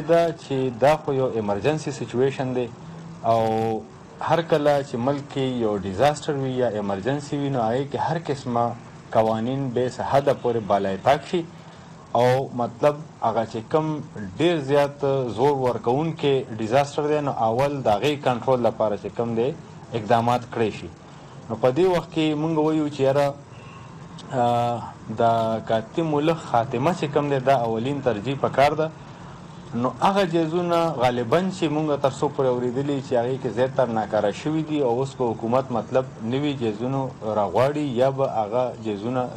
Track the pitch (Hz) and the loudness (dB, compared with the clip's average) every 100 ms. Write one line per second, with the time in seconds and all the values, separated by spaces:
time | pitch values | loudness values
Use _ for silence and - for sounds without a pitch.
0 | 151 170 170 160 - 135 131 113 135 151 | 4 4 4 -2 -4 -2 0 4 4 4
1 | 147 135 127 110 104 101 135 156 151 135 | 2 0 2 0 0 0 2 0 -2 -6
2 | 120 120 135 135 127 127 117 - - - | -4 2 2 2 -2 -2 -4 -6 -16 -16
3 | - - 113 113 113 110 113 110 - - | -14 -4 2 2 4 2 0 -2 -8 -18
4 | - - - 165 165 156 147 143 135 120 | -18 -6 0 2 2 2 4 2 0 -2
5 | 131 143 139 139 131 123 107 104 98 95 | 0 -2 -4 -2 -2 0 0 0 -2 2
6 | 143 151 - 139 131 127 120 104 101 98 | 2 2 -4 -2 -2 0 0 0 -2 -2
7 | 117 147 143 143 139 131 110 127 139 - | -2 -2 -4 -4 -2 0 0 0 -2 -2
8 | 120 165 165 135 127 120 120 117 - - | -2 -2 -4 -6 -2 0 0 -2 -14 -18
9 | - 117 110 110 117 135 135 120 123 - | -2 2 2 2 -2 -2 -2 0 -2 -2
10 | 98 135 143 120 123 117 101 101 98 95 | 0 2 4 2 0 0 2 0 0 0
11 | 123 151 - 175 165 - - - - - | 2 2 0 -4 -4 -12 -20 -20 -20 -20
12 | - 117 123 131 135 123 117 - 147 147 | -2 4 4 4 0 -4 -4 2 2 2
13 | 160 - 117 110 107 113 113 156 156 151 | -8 -2 0 0 -2 -6 -2 0 0 -4
14 | - 110 98 98 170 165 135 143 143 143 | -8 -12 -8 0 2 2 2 2 2 0
15 | 139 135 123 104 143 139 123 113 120 131 | 0 0 0 2 2 4 0 0 0 0
16 | 165 160 143 135 - 113 107 135 139 - | 0 0 2 2 0 -6 2 2 2 0
17 | 147 151 143 - 113 117 143 143 117 104 | 0 0 0 0 0 2 0 0 2 2
18 | 139 143 143 117 - 127 113 117 107 98 | 2 0 0 0 2 2 2 2 0 -2
19 | 98 - 117 113 127 160 - - - 117 | -6 -4 -2 0 -2 -2 -12 -18 -8 -6
20 | 104 117 120 123 120 117 107 - 85 - | 2 2 4 0 -2 -2 -2 -2 -12 -16
21 | - - - - - 113 127 135 185 170 | -20 -20 -20 -16 -10 0 2 4 2 2
22 | 160 160 156 151 160 156 156 156 147 139 | -2 0 0 0 0 2 2 2 0 0
23 | 135 143 143 - - - - - - - | 2 4 2 -2 -14 -18 -18 -18 -18 -18
24 | - - - 131 120 120 120 120 120 - | -18 -16 -6 0 2 4 0 -2 -6 -12
25 | - 110 117 113 113 110 107 113 110 170 | -8 2 4 4 2 0 0 -2 0 -2
26 | 160 147 156 160 - 117 113 120 156 185 | 0 2 2 0 0 0 2 2 0 0
27 | 147 147 143 139 127 135 117 113 127 143 | 0 0 0 0 4 4 2 0 -2 0
28 | 131 104 117 135 117 - 143 151 156 - | 0 0 -2 -2 0 4 4 4 -2 -4
29 | - - - - - - - 117 123 - | -18 -18 -18 -18 -18 -18 -8 -2 -2 0
30 | 196 196 180 170 160 175 175 170 165 131 | 2 2 2 2 0 0 2 2 2 2
31 | 123 123 117 160 185 - 156 151 156 139 | 2 2 2 2 2 -2 0 0 0 0
32 | 139 135 147 143 131 123 123 123 143 139 | 0 0 -2 0 0 2 0 -2 -2 -2
33 | 131 123 120 131 123 104 131 135 120 110 | 0 0 0 -2 -2 0 0 2 0 0
34 | 101 107 104 - 151 160 151 147 127 120 | 0 2 2 0 -2 -2 -2 0 2 0
35 | 135 - 120 107 113 127 131 117 104 123 | -2 -2 -2 -2 0 0 0 -4 0 0
36 | 131 - 113 135 147 131 113 104 127 135 | -2 -6 -4 -2 -2 -2 -2 -2 -2 -2
37 | 131 - 107 104 98 98 135 151 147 117 | -4 -6 -4 0 2 2 2 2 -2 2
38 | 135 135 135 110 101 123 123 117 110 98 | 2 2 0 0 0 0 -2 -4 -6 -4
39 | 113 127 123 | -2 -2 -4